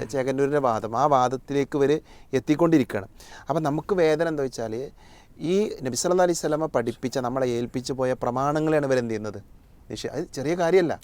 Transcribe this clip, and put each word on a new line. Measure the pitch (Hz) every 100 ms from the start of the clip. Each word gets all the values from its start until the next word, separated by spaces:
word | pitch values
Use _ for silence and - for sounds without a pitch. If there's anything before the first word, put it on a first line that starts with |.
| 113
ചേകന്നൂരിൻ്റെ | 135 131 135 139 147 131
വാദം, | 110 107 113
ആ | 147 135
വാദത്തിലേക്ക് | 123 127 - 139 135 147
ഇവർ | 139 151 - - - 131
എത്തിക്കൊണ്ടിരിക്കുകയാണ്. | - 151 170 160 120 104 98 - - - -
അപ്പം | 156 151
നമുക്ക് | 151 - 190
വേദന | 160 151 165
എന്താ | 151 135
വെച്ചാൽ, | 123 113 110 139 - - - - - 156
ഈ | 190 214 - 131
നബി | 180
സല്ലല്ലാഹു | 175 180 180
അലൈഹി | 165
വസല്ലമ | 156 151 160 127
പഠിപ്പിച്ച, | 120 - 127 135 123
നമ്മളെ | 131 127 120
ഏൽപ്പിച്ചു | 120 131 127 131
പോയ | 127 123
പ്രമാണങ്ങളെയാണ് | 120 123 139 147 156 156 139
ഇവരെന്ത് | 127 117
ചെയ്യുന്നത്? | 107 107 101 - - - - -
നിഷേ-, | 107 120 135
അത് | 175 -
ചെറിയ | 135 175
കാര്യമല്ല. | 170 185 160 98